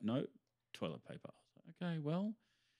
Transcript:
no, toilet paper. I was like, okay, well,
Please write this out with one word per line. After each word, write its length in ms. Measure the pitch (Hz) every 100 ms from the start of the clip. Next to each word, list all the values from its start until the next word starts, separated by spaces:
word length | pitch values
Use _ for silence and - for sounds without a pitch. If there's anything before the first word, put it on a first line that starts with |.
no, 240 | 104 127 - - _ _ _
toilet 300 | - 87 69
paper. 260 | - - -
I 40 | - _ -
was 100 | -
like, 100 | 170 180
okay, 40 | 165
well, 360 | 147 170 208 220 _ _ _